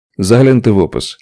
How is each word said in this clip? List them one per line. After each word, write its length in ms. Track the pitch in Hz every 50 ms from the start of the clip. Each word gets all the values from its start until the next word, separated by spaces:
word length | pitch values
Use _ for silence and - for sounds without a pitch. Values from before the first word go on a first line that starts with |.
| _ _ _ -
Загляньте 520 | 98 92 113 123 135 135 131 123 110 117
в 80 | 104 98
опис, 380 | 87 76 - 62 - - - -